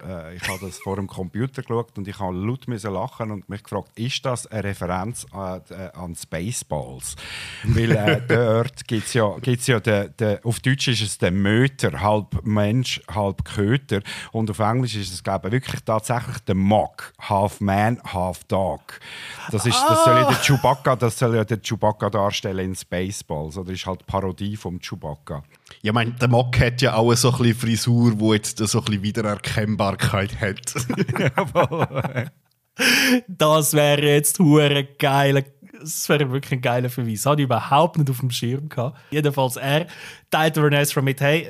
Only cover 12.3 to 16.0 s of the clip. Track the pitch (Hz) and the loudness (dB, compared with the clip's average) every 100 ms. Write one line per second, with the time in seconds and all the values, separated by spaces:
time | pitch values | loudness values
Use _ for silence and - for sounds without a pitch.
12.3 | - 110 104 104 127 123 - - 107 101 | -4 0 0 2 0 -2 -6 -6 -4 -2
13.3 | 92 - 107 101 139 - 101 - - - | -4 -6 -2 0 0 -2 -6 -4 -12 -8
14.3 | 113 110 101 107 123 123 104 95 92 98 | -4 -4 0 0 0 -2 -4 -8 -8 -4
15.3 | 95 95 127 - - - 110 | -4 -2 -2 -2 -6 -2 -2